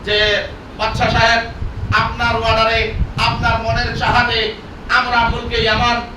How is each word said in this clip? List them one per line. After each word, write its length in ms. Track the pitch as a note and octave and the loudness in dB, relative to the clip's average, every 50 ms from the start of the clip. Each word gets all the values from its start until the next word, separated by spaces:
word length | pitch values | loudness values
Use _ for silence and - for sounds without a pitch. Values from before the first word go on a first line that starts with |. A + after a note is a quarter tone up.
| - | -2
যে, 440 | G#3 G#3 G#3 G#3 G#3 G#3 G3 G3+ - - - - - - - | 0 2 2 4 2 2 0 -2 -6 -10 -12 -14 -14 -6 -4
"বাদশা 320 | G#3+ A3+ - - B2+ - | -4 -2 0 0 0 2
সাহেব, 320 | - - A3+ A3+ A3+ A#3 A3+ A3+ - - - - - - - - G#3 | 4 4 6 6 4 2 0 -4 -6 -6 -6 -6 -6 -6 -4 0 0
আপনার 400 | G#3+ G#3 G3+ A3 A#3 A#3+ A#3 A#3 | 0 0 0 -2 -2 -2 0 0
অর্ডারে, 560 | A3+ A3+ A3+ A3+ A3 A3+ A3+ A3+ A3+ A3 G#3+ - - - - - A3 A3+ | 0 0 2 2 2 2 2 2 0 0 -2 0 -2 -2 -2 0 -2 -2
আপনার 360 | A#3 A3+ - A#3 A#3 A3+ A3+ | 0 0 0 0 0 0 0
মনের 360 | A3+ A3+ A3+ A#3+ A#3+ A#3 A#3 - | 0 0 -2 0 -2 -2 -4 -2
চাহাতে 560 | - A3+ A#3 A#3+ A#3+ A#3+ A3+ A3 A3 G#3+ - - - - - - - - | 0 2 2 2 2 2 0 -2 -2 -4 -6 -8 -14 -14 -14 -14 -4 0
আমরা 400 | - A3 - B3 B3 A#3 A#3 A#3 | 0 2 2 2 2 2 2 2
মুলকে 320 | A#3 A#3+ A#3+ A#3 A#3 A3+ | 0 -2 -4 -4 -2 0
ইয়ামান 400 | A3 A3+ A3 A3+ A#3+ A#3+ A#3+ A#3+ A#3+ - - | 2 2 2 2 2 2 2 0 -4 -8 -12